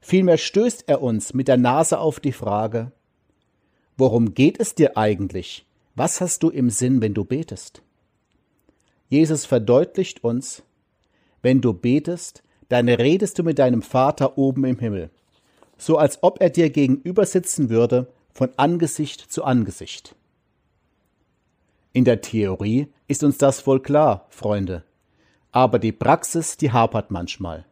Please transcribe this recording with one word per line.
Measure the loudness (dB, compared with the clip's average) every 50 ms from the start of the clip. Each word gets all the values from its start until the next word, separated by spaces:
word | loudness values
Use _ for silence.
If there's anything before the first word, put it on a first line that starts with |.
Vielmehr | _ 0 2 2 4 4 2 2
stößt | 0 0 0 2 0 0 -2 -4 -2
er | -2 -2 0 0
uns | -2 -2 -2 -4 -6 -6
mit | -4 0 2
der | 2
Nase | 4 4 2 2 2 2 0 0 0
auf | 0 -2 -2 -2
die | -6 -6
Frage: | -6 -4 -4 -4 -2 -2 -2 -4 -4 -6 -8 -8 _ _ _ _ _ _ _ _ _ _ _ _ _ _ _ _ _ _ _ _ _
„Worum | 2 2 2 4 2 0 0 2
geht | 4 2 2 4 0
es | -6 -6 0
dir | 2 2 2 2
eigentlich? | 0 0 0 0 -2 -4 -6 -6 -10 -12 -12 -16 -20 _ _ _ _ _ _ _
Was | -6 -4 -4 -4 -4
hast | -4 -6 -4 0 -2
du | -2
im | 0 0 -2 -2
Sinn, | 0 -2 -2 0 0 0
wenn | 0 0 -2
du | -4 -4
betest?“ | -4 -6 -6 -6 -10 -14 -18 -18 -20 _ -20 _ _ _ _ _ _ _ _ _ _ _ _ _ _ _ _ _ _ _ _ _ _ _ _ _ _
Jesus | 2 2 2 2 0 -4 -2
verdeutlicht | 0 0 0 2 4 4 4 4 2 -2 -6 -6 -6 -6 -6 -4
uns: | -4 -4 -4 -6 -10 -16 -18 _ _ _ _ _ _ _ _ _ _ _ _ _ _ _ _ 0
„Wenn | 2 2 4
du | 2 2 -2
betest, | 0 0 0 0 0 0 -4 -8 -8 -10 -18 _ -20 _ _ _ _ _ _
dann | 0 2 4 2
redest | 2 2 4 2 2 2 0 -2 -2 -2
du | -2
mit | -2 2 2
deinem | 4 4 2 0 -2
Vater | -2 0 2 2 2 0 0 -2 -2 0 0
oben | 0 0 0 0 -2
im | -2 -2 -4
Himmel, | -4 -6 -6 -6 -8 -12 _ _ _ _ _ _ _ _ _ _ _ _ _
so | _ -2 0 2 2
als | 2 2 0 2 0
ob | 0 2 2
er | 0 0
dir | 2 2 0 2
gegenüber | 2 2 2 2 2 0 -2 -2 0 0 0
sitzen | 2 0 -4 -4 -4 -4 -4 -2 0
würde, | 2 2 2 2 2 0 -2 -4 _ _ _ _ _
von | -4 -4 -4 -2
Angesicht | 0 0 0 2 0 -2 -4 -2 -6 -6 -8 -8 -16 -18 _
zu | -8 -6 -2
Angesicht.“ | 0 0 0 0 -2 -6 -14 -16 -16 -18 -20 _ -20 -20 _ _ _ _ _ _ _ _ _ _ _ _ _ _ _ _ _ _ _ _ _ _ _ _ _ _ _ _ _ _ _ _ _ _ _ _
In | 2 2
der | 4 2 0 -2
Theorie | -6 -4 -2 -2 -2 -4 -4 -4 -2 -2 -2 -2 -4 _ _ _
ist | _ -6 0 0
uns | 0 2 2
das | 2 2 2 0 0
wohl | 0 0 0 0
klar, | 0 2 2 2 2 0 -2 -8 _
Freunde, | -20 -10 -6 -4 -2 -2 -4 -6 -8 -10 -12 _ _ _ _ _ _ _ _ _ _ _ _ _ 2
aber | 2 2 4 2 0
die | 0 -2 -4
Praxis, | _ 2 2 2 2 0 -6 -6 -6 -6 -6 -6
die | _ -2 0 2
hapert | 2 0 2 0 -4 -6 _ -8
manchmal. | -8 -8 -10 -12 -12 -10 -12 -12 -14 -16 _